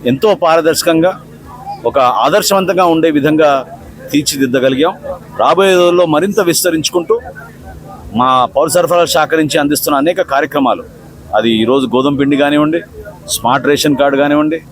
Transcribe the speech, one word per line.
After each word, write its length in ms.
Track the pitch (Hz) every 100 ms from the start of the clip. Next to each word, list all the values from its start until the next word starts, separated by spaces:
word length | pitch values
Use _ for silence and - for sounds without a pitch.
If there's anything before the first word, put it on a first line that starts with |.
| 147
ఎంతో 180 | 131 220 190
పారదర్శకంగా, 680 | 170 165 160 147 - 160 175 190 - - - - - - 117
ఒక 100 | 135 123 104 127
ఆదర్శవంతంగా 600 | 190 175 196 185 185 180
ఉండే 180 | 160 165 147
విధంగా 340 | 143 151 151 139 127 - - - -
తీర్చిదిద్దగలిగాం. 840 | 143 143 143 135 131 131 131 160 196 - - - -
రాబోయే 360 | 170 170 196 185
రోజుల్లో 260 | 175 175 175 151
మరింత 240 | 190 208 180
విస్తరించుకుంటూ 680 | 160 180 165 - 175 170 466 - - - - - - - - - 113
మా 80 | 127 131 123 139
పౌర 100 | 160 175
సరఫరాల 320 | 165 175 165 165
శాఖ 160 | 151 160
నుంచి 180 | 156 156
అందిస్తున్న 380 | 143 147 - 143
అనేక 180 | 147 180 175
కార్యక్రమాలు, 520 | 139 147 151 131 95 - - - - - 104
అది 120 | 113 113
ఈరోజు 240 | 113 135 127 120
గోధుమ 200 | 135 139
పిండి 160 | 139 143
కానివ్వండి, 380 | 143 147 151 165 165 - - - - -
స్మార్ట్ 320 | 117 135 131
రేషన్ 260 | 143 156 135
కార్డు 160 | 143 139
కానివ్వండి 380 | 143 147 151 160 -